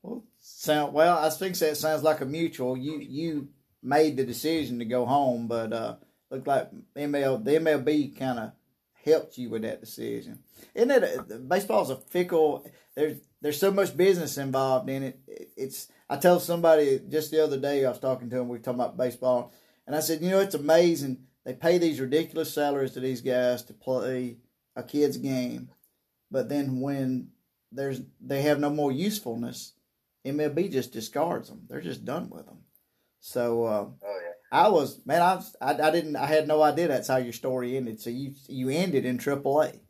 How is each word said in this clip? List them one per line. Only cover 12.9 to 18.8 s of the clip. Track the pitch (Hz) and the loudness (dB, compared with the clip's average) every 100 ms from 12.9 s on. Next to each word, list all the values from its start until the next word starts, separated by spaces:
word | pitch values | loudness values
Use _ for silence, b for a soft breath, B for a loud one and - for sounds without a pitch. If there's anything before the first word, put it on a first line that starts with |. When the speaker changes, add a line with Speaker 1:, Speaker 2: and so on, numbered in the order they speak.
| - | -2
Speaker 1:
There's, | 151 131 _ _ | -2 -2 _ _
there's | 147 147 | -6 2
so | 196 | 2
much | 196 185 135 | 2 0 4
business | 185 180 151 143 | 4 4 0 -4
involved | 135 131 135 131 127 | -2 0 2 2 0
in | 135 | -6
it. | 135 - - | -6 -10 -20
It, | - - - | -18 -18 -10
it's. | 131 - - b b | -10 -10 -16 b b
I | - | 4
tell | 180 175 | 6 6
somebody | 175 170 165 156 147 135 - | 4 2 6 8 6 2 0
just | 151 147 | -4 0
the | 156 | 2
other | 151 139 | 2 2
day, | 139 143 131 | 0 2 0
I | |
was | 113 | 0
talking | 131 127 120 | -2 -2 -4
to | 127 | -4
him. | 123 | -4
We | 120 | -6
were | |
talking | 131 | -6
about | 123 | -2